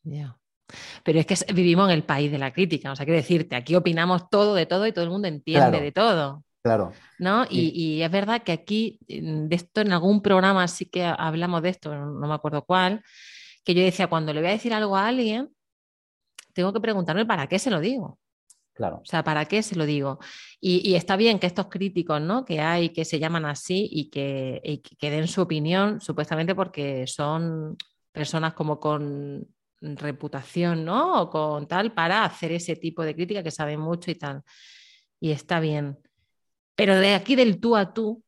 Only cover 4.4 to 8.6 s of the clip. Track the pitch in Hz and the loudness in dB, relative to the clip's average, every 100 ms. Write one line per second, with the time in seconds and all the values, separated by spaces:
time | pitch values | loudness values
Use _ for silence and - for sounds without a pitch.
4.4 | 208 196 160 180 220 175 170 190 196 151 | 4 2 2 0 0 0 -2 -2 -4 -6
5.4 | 151 156 127 156 147 180 226 175 143 147 | 0 4 6 4 -2 2 4 4 -2 -6
6.4 | _ _ 117 113 90 - - - 180 214 | _ _ 0 2 0 -6 -20 -4 0 2
7.4 | 254 180 160 170 160 156 165 190 202 233 | 2 0 0 0 -2 0 0 0 0 -2
8.4 | 226 165 | -2 -4